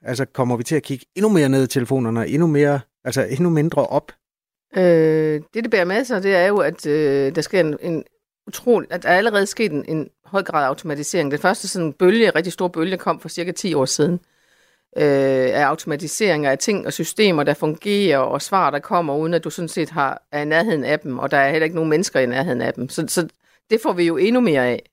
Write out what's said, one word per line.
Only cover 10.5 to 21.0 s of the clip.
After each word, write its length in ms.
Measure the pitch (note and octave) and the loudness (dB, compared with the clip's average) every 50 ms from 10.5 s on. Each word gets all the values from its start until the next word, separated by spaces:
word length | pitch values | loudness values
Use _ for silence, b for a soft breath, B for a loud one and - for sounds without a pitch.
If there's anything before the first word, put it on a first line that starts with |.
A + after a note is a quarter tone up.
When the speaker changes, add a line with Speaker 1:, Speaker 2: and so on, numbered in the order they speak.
| - D3+ C#3+ | -2 0 0
Speaker 2:
af 40 | C3 | 0
automatisering. 640 | C#3+ - - E3 D3 C#3+ D3 - - F3+ D3+ C#3 | -2 -4 -6 -8 -8 -6 -6 -4 -2 -2 -2 -2
Den 80 | C#3+ D3 | -2 0
første 280 | - F3+ G#3 - - F#3 | 0 0 0 -2 -4 -8
sådan 260 | - F#3+ E3 D#3 C3 | -6 -4 -4 -4 0
bølge, 360 | - F#3 F3+ G#3 A#3 A3+ F#3+ | 2 4 4 6 6 4 4
rigtig 240 | - D3+ F3 F#3 - | 2 2 -2 -2 -4
stor 140 | - F#3 F3 | -4 -4 -4
bølge, 300 | - D#3+ D#3+ F#3 F#3 F3 | -2 -2 -2 -2 -4 -4
kom 220 | - F#3+ D#3+ - | -4 -4 -4 -4
for 100 | - E3 | -6 -12
cirka 220 | - F3 E3+ F3+ | -10 -8 -8 -8
ti 220 | E3 - - F#3+ D#3 | -8 -6 -4 -2 0
år 120 | D3 C3 | 0 0
siden, 340 | - - - D3 - F3+ F3 - _ _ _ _ _ _ _ _ _ _ _ _ _ - - | 0 0 0 0 0 0 -2 -6 _ _ _ _ _ _ _ _ _ _ _ _ _ -4 0
øh, 60 | D3+ D3 C#3 C#3 C3+ C3+ C3+ C3 C3 B2 - C3 | 2 2 2 2 2 2 2 2 0 0 0 0
af 60 | D3 | 0
automatisering 800 | C#3 D#3 - - E3 D3+ C#3+ E3 D3 - - A3 G3 E3 D3+ D3 | 0 0 -2 -4 -6 -6 -6 -6 -8 -6 -2 0 0 2 2 2
af 120 | C#3 C3+ C3+ | 0 0 0
ting 280 | - - G#3 F#3 - | 0 -2 -2 -2 -4
og 80 | - - | -6 -6
systemer, 500 | - E3 - - - G#3+ G3+ F3 D3 D3 | -6 -6 -6 -2 0 2 2 2 2 2
der 100 | D3+ D3 | 0 0
fungerer, 640 | - E3 D3+ D3+ - - G3+ G3+ G3+ G3+ F3 C#3+ C3+ | 0 -2 -4 -4 -4 -4 -2 0 2 2 2 2 2
og 240 | C3 A#2 B2+ C#3+ | 2 0 -2 -4
svar, 280 | - - G3+ F#3+ E3+ C#3 | -4 -2 0 0 2 2
der 100 | C#3+ C#3+ | 0 -2
kommer, 360 | - - G#3 F3 E3+ D3 C#3 | -4 -2 -2 -2 0 0 -2
uden 180 | D3+ D#3+ E3 F3 | -2 -2 0 -2
at 100 | E3 - | -2 -2
du 60 | D#3+ | -4
sådan 200 | - - F3 D#3+ | -8 -8 -8 -6
set 200 | - F#3 D#3 C#3+ | -4 -4 -4 -4
har, 380 | D#3+ D#3+ C#3 C3 - - - _ | -2 -2 -2 -2 -2 -6 -10 _
er 100 | - D3 | -6 -6
i 40 | D3 | -2
nærheden 380 | D3+ D#3 E3 E3+ A3 F3+ D3 B2 | 0 0 2 2 2 0 -2 0
af 160 | B2 D3+ | 0 -2
dem, 200 | D3+ | -2